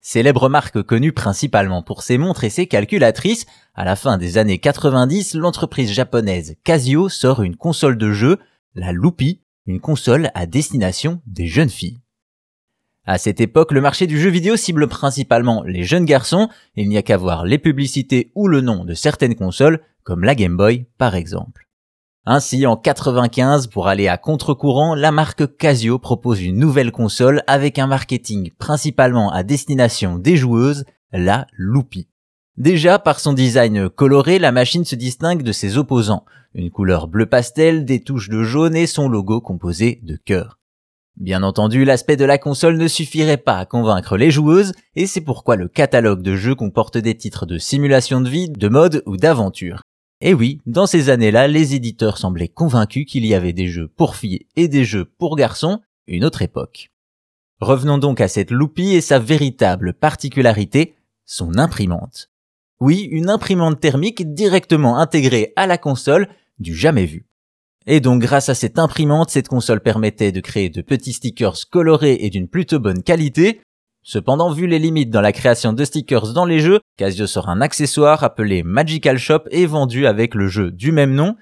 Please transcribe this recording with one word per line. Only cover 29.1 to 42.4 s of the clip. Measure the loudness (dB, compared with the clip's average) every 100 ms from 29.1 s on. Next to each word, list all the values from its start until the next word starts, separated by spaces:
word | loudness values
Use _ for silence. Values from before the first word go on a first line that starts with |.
| 2 0
à | -2
destination | -2 -4 -2 0 0 0 -4 -2
des | 2 2
joueuses, | 2 2 0 -2 -8 _ _
la | -4 0 0 -2
Loopy. | -8 -2 -2 -2 -8 -14 _ _ _ _ -2
Déjà, | 2 4 4 4
par | 2 -2
son | 0
design | 2 2 4 2 2 -2
coloré, | 2 4 4 4 2
la | 2
machine | 2 0 0
se | -4 -6
distingue | -8 -4 -4 -2
de | -4
ses | -4 -2 -2
opposants. | 0 0 0 -2 _ _ _
Une | -10 -10
couleur | -2 0 0 0
bleu | -2 2
pastel, | 2 0 2 2 2
des | 0 -4
touches | -2 -8 -4
de | -2
jaune | -2 0 0
et | 0 -2
son | 0 -2
logo | -2 -2 -4
composé | -4 -8 -6 -2 -2 -2
de | -10 -12
cœurs. | -2 -2 -4 _ _ _ _ _ _ -14
Bien | -6 -2
entendu, | -2 0 0 2
l'aspect | 2 2 2 2
de |
la | 4
console | 2